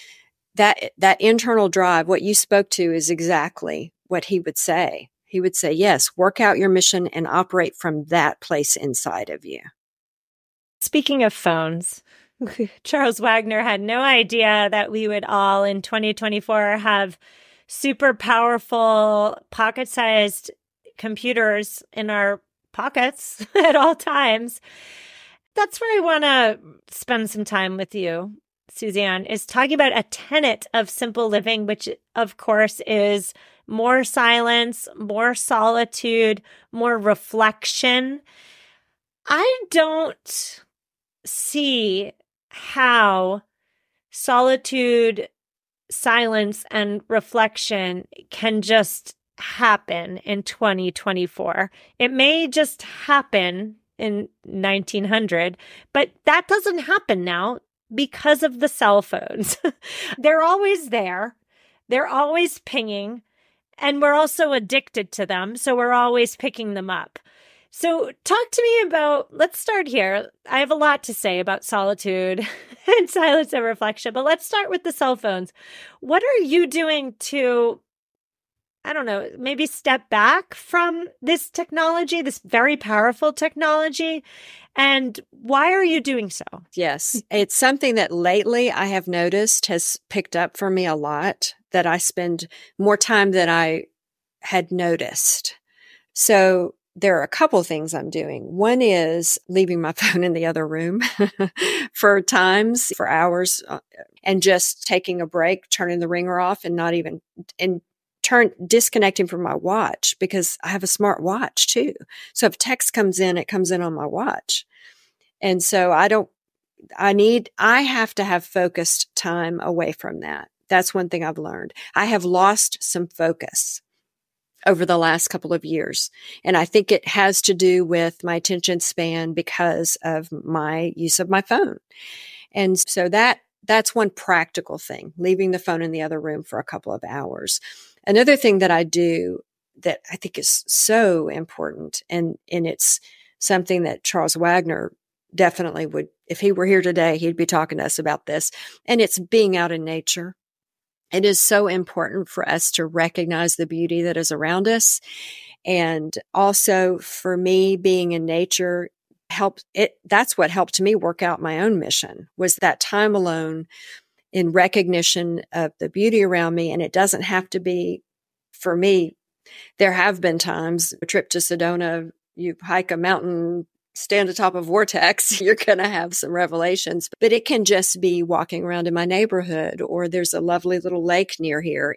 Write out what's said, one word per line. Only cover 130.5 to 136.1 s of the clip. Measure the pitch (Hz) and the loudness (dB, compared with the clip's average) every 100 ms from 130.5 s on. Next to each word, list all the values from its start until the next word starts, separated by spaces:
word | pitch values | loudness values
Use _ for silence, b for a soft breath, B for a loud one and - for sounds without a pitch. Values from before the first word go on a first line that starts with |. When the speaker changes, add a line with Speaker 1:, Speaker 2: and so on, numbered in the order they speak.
| 160 151 160 170 - | -4 -2 -4 -4 -4
Speaker 1:
use | 165 - | -2 -2
of | 180 | 0
my | 196 | -2
phone. | - 233 381 - - B B B B B B | 0 0 0 -4 -16 B B B B B B
And | 202 190 185 | -2 0 0
so | - - 180 | 0 -2 0
that, | 202 240 - _ _ - | 2 2 2 _ _ 0
that's | 220 220 233 | 2 2 0
one | 208 | 0
practical | - - 175 165 - - 156 | -2 0 0 0 -6 -10 -12
thing, | - - - 165 | -12 -14 -14 -4
leaving | 180 185 190 | 0 2 0
the | 185 | -2
phone | 185 165 | -2 -4
in | 165 | -4
the | 160 | -4
other | 156 | -6